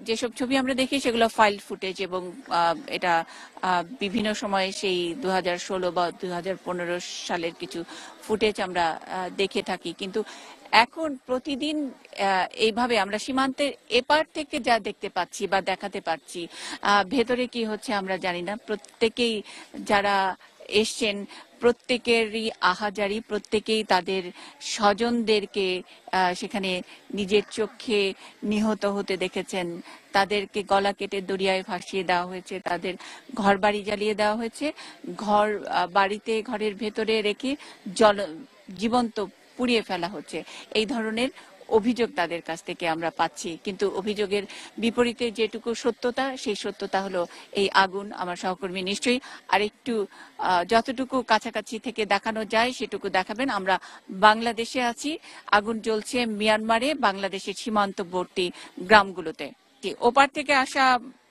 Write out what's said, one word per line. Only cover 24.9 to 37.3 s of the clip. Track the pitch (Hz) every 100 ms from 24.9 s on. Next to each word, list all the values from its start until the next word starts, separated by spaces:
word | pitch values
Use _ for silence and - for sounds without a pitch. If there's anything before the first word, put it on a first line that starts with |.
| 202 233 240 214 214 196 208 190 185 - - -
আহ, | 185 180 180
সেখানে | 196 208 190 185 180 - - 190
নিজের | 196 208 202
চোখে | - 214 - - 208 196 - - -
নিহত | 208 214 220 214 202
হতে | 202 196 185
দেখেছেন। | 185 190 180 190 175 170 - - -
তাদেরকে | 196 196 208 196 214
গলা | 185 196 202
কেটে | 202 196 196
দরিয়ায় | 185 190 190 190 185
ভাসিয়ে | 180 - 190 175
দেওয়া | 180 180
হয়েছে, | 185 185 190
তাদের | - 175 185 180 - - - -
ঘরবাড়ি | 196 202 208 208 202
জ্বালিয়ে | 208 214 208
দেওয়া | 208 214
হয়েছে, | 233 - 294 - - - - 175
ঘর, | 214 208 214 202 -
আহ, | 180 175
বাড়িতে | 185 196 208 - 220
ঘরের | 214 214 214 202
ভেতরে | 220 214 220 220
রেখে | 208